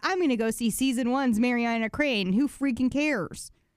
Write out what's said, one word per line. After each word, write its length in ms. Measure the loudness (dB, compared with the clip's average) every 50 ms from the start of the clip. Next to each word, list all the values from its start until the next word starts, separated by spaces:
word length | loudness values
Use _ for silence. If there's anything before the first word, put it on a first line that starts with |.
| -4
"I'm 160 | -2 0 2
gonna 160 | 2 2 2
go 160 | 0 0 -2 -2
see 180 | 0 -2 -2
season 400 | 0 0 0 0 2 0 0 0
one's 300 | 0 0 2 2 2 2
Mariana 500 | 2 2 2 0 0 0 0 -2 -2 -4
Crane. 440 | -2 0 0 0 0 0 0 0 2
Who 120 | 2 2
freaking 440 | 0 -2 -2 -2 -2 0 0 0 0
cares?" 600 | 2 2 0 2 0 0 -2 -6 -8 -14 -16 -18 -20 _ _ _ _